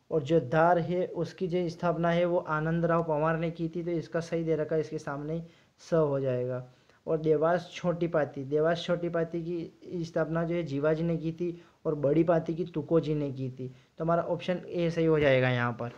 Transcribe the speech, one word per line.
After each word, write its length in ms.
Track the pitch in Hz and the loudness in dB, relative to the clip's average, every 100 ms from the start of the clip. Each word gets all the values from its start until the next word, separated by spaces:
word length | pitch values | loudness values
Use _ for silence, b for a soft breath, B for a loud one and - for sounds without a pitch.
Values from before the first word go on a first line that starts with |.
| _ | _
और 120 | 160 | -2
जो 160 | 135 165 | 2 2
धार 380 | 123 160 170 170 | 4 4 6 4
है 280 | 160 180 175 | 2 -2 -2
उसकी 420 | 175 165 - 185 | -4 -6 -4 -2
जो 220 | 180 175 | -2 -2
स्थापना 400 | 165 175 156 170 | -2 -2 0 2
है 160 | 170 175 | 2 2
वो 120 | 175 | 0
आनंद 480 | 175 151 160 170 165 | 0 -2 0 0 2
राव 180 | 165 | 2
पवार 340 | 165 147 160 160 | 0 0 0 0
ने 140 | 170 | -2
की 180 | 165 165 | -4 -6
थी, 140 | 175 | -4
तो 80 | 170 | -4
इसका 280 | 170 - 165 | -4 -2 -6
सही 240 | 165 170 | -4 -4
दे 120 | 160 156 | 0 0
रखा 200 | 151 160 | 0 -2
है 60 | |
इसके 160 | 151 156 | -2 -6
सामने 360 | 151 143 147 | -8 -8 -6
ही, 100 | 170 165 b b _ | -6 -8 b b _
स 140 | - | 0
हो 260 | 165 147 139 | 2 2 2
जाएगा। 480 | 135 123 127 123 127 b b b - | 0 0 -2 -6 -8 b b b -4
और 100 | 160 | 0
देवास 540 | 160 151 160 175 170 | 2 4 4 2 -2
छोटी 340 | - 175 170 170 | -4 -4 -2 0
पाती, 360 | 165 139 143 | 0 -2 -4
देवास 400 | 131 151 160 170 | -2 2 2 0
छोटी 260 | - 170 170 | 0 -2 0
पाती 320 | 170 165 175 | -2 -2 -4
की 380 | 165 175 165 - - 175 160 | -6 -6 -8 -14 -10 -8 -4
स्थापना 380 | 165 156 165 | -2 0 0
जो 120 | 170 175 | -2 -2
है 80 | |
जीवाजी 400 | 151 139 151 156 | -2 0 2 2
ने 140 | 170 160 | 0 -2
की 140 | 160 | -4
थी 320 | 165 175 170 B B 165 | -4 -6 -6 B B -4
और 100 | 151 | 0
बड़ी 280 | 143 160 | 2 4
पाती 320 | 170 160 160 160 | 4 2 0 -4
की 100 | 165 | -4
तुकोजी 500 | 156 135 165 143 151 | -6 0 2 2 -2
ने 160 | 143 | -2
की 180 | 131 131 | -4 -8
थी, 260 | 127 127 b b - | -8 -12 b b -6
तो 60 | |
हमारा 180 | 165 170 | 0 0
ऑप्शन 400 | 165 165 - 180 - | 0 -4 -2 -4 -4
ए 220 | 175 170 | -2 0
सही 160 | 165 165 | 2 4
हो 140 | 156 | 6
जाएगा 300 | 147 131 127 | 6 6 4
यहाँ 220 | 123 120 | 2 0
पर। 200 | 110 120 | -2 -8